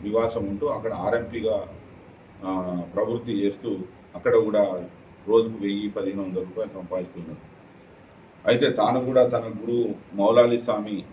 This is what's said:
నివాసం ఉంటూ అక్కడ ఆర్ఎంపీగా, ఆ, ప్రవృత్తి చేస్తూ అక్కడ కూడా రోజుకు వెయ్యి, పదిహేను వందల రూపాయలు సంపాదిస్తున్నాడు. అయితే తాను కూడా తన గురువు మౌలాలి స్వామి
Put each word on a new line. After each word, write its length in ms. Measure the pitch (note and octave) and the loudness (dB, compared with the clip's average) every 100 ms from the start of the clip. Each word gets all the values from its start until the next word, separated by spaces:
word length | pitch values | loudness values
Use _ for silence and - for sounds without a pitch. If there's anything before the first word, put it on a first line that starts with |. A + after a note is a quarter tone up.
నివాసం 460 | G2+ A2+ A2+ A2+ G2 | -2 0 0 -2 -6
ఉంటూ 180 | G2+ - | -4 -4
అక్కడ 260 | - A2+ | -4 -6
ఆర్ఎంపీగా, 720 | F2 F2+ A#2 - A#2 A2 G2+ F2+ - - - - - - - | -4 -2 -2 -2 -4 -2 -2 -4 -14 -20 -20 -20 -20 -20 -12
ఆ, 360 | F#2 F#2 F2+ F2+ E2+ | -6 -6 -4 -6 -6
ప్రవృత్తి 500 | - G#2+ A#2 A#2 G2+ | -2 -2 -2 -4 -2
చేస్తూ 340 | G2+ - A#2 F#2 F#2 - - | -2 -2 -6 -6 -8 -16 -18
అక్కడ 220 | F2+ A#2+ A2+ | -6 2 4
కూడా 500 | G#2+ G#2 G2 F2+ F2 - - - G2+ | 4 4 2 0 -8 -16 -20 -12 2
రోజుకు 300 | A2+ A2+ A2+ | 4 4 -2
వెయ్యి, 300 | G2+ G2+ G#2 | -4 -2 -4
పదిహేను 320 | G#2 F#2+ G2 | -4 -4 -4
వందల 180 | F#2 F2+ | -4 -6
రూపాయలు 300 | F#2 A2 G#2+ | -6 -6 -8
సంపాదిస్తున్నాడు. 640 | F#2+ F2+ F#2 F2 - E2 D#2 - - - - - - - - - - - | -8 -8 -6 -6 -10 -14 -14 -18 -20 -20 -20 -20 -20 -20 -20 -20 -4 2
అయితే 220 | B2 - | 4 4
తాను 340 | - A2 B2+ | 4 2 2
కూడా 240 | B2 B2+ A#2+ | 4 4 6
తన 240 | A#2 A2+ G2+ | 4 -2 -6
గురువు 320 | A2+ A#2+ A2 G2+ - | -2 0 0 -4 -8
మౌలాలి 440 | G2 G#2 A#2 A#2+ A#2 | 2 6 8 6 4
స్వామి 460 | - G#2+ G#2+ G2 - | 0 -2 -2 -6 -8